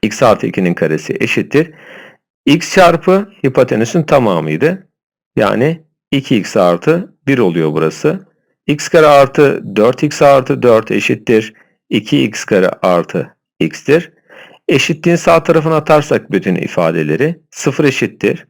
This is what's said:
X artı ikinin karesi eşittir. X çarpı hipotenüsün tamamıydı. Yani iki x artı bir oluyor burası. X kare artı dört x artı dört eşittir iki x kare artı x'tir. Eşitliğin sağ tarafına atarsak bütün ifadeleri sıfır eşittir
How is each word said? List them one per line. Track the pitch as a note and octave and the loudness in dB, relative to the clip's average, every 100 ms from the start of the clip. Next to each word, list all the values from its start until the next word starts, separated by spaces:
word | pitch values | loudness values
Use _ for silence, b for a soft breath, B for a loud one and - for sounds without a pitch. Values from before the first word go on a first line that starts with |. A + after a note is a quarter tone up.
X | - - | -6 0
artı | B2+ G2+ - | 2 2 -2
ikinin | F2 F#2 | -2 -2
karesi | F2 D#2 D2+ - - | 0 -2 -4 -6 -6
eşittir. | A2+ - G#2 C#3 E3 B B B B B _ _ - | -4 -4 -2 -2 -2 B B B B B _ _ 0
X | D#3 - | 0 0
çarpı | - F3 E3+ - F#3+ G3+ _ C#3 | 4 4 4 0 0 -2 _ -4
hipotenüsün | C3 B2+ A#2 A2+ F3+ | 0 0 0 -2 -2
tamamıydı. | D#3 D3 A#2 F2 D#2 D#2+ C#3 F#3+ _ _ _ _ _ - | 0 0 2 0 -2 -2 -2 -2 _ _ _ _ _ -2
Yani | G#2 G#2 C3+ E3 _ _ _ | -2 0 -2 -4 _ _ _
iki | C#3 C3+ A#2+ | -6 -2 -2
x | F2+ A2 | 0 0
artı | F2+ E2+ - E3 G3 _ - | 2 2 0 -2 -2 _ -4
bir | C3+ | 0
oluyor | G#2 E2+ D#2+ | 0 0 -2
burası. | D#2 D#2 - - F#3 - _ _ _ - | -2 -4 -2 -4 -4 -10 _ _ _ -6
X | D3+ - | -6 0
kare | E3+ D#3 | 4 6
artı | C#3+ C3+ - C#3+ C#3 - G2 | 6 4 4 2 2 -6 0
dört | G#2+ B2+ | 0 0
x | D3+ - | -4 2
artı | D3 C#3 B2 C3+ | 4 4 2 0
dört | B2 A2+ A2 | 2 2 2
eşittir | A2 - A#2+ - A2+ A2 b b b _ | -4 -2 -4 0 0 0 b b b _
iki | - G#3 D3 | -4 -2 -2
x | B2 G#2+ | -2 -6
kare | - G#2 F#2 - | -2 0 0 0
artı | F#2 F2 E2 F2 C#2+ _ _ _ | 0 0 -2 -6 -8 _ _ _
x'tir. | D#2+ - - D3+ F3 B B B B B - | -6 -6 0 0 0 B B B B B -2
Eşitliğin | C#3 - D#3 F3 E3+ | -2 0 0 0 0
sağ | - E3 | 2 2
tarafına | D#3+ D#3+ D#3 D#3 | 4 0 2 -2
atarsak | D3+ D3+ C#3+ A#2 - | 2 2 2 -4 -2
bütün | G2 F2 | -4 -2
ifadeleri | F2+ - - E2+ E2 D2+ D2+ D3 E3+ _ | -4 -4 -2 -2 -2 -2 -2 -2 -4 _
sıfır | - - C3 | -6 -6 0
eşittir | D3+ C3 B2 - G#2+ D3+ - | 0 0 -6 -4 -4 -4 -10